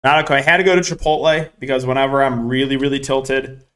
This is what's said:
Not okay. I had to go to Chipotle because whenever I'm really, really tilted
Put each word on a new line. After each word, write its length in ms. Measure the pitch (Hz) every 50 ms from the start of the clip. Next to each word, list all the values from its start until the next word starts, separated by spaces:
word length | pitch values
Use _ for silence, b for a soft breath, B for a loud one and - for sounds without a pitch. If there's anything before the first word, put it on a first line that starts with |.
| -
Not 200 | 131 147 156 156
okay. 120 | - 147
I 40 | 139
had 180 | 131 151 170 180
to 40 |
go 140 | 185 190 180
to 40 | 180
Chipotle 680 | 175 - 170 - - 156 156 151 139 160 156 160 160 160 _ _
because 260 | - 135 135 127 123
whenever 380 | 127 131 135 135 135 139 139
I'm 240 | 139 135 123 117 117
really, 300 | 120 127 131 139 135 135
really 240 | 135 139 143 139 139
tilted 640 | 139 - 135 135 135 135 135 135 135 - - - _ _ _